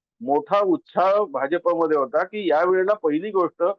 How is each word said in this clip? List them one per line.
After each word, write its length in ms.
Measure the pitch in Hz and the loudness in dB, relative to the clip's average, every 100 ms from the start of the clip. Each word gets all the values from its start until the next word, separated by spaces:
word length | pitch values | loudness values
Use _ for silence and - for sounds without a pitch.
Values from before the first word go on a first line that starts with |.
| _ - | _ -12
मोठा 400 | 120 147 147 202 | -2 -2 0 0
उत्साह 640 | 196 160 _ 196 190 202 | 2 0 _ 0 2 2
भाजपमध्ये 720 | 190 139 139 170 175 170 160 - | 0 -4 -2 -2 0 0 0 0
होता 260 | 127 151 | 0 -2
की 260 | 185 214 180 | -4 -4 0
या 140 | 151 180 | 0 2
वेळेला 240 | 185 185 | 0 0
पहिली 360 | 214 156 151 208 | 0 0 -2 -2
गोष्ट 320 | 190 165 - 175 | -2 -2 -2 -4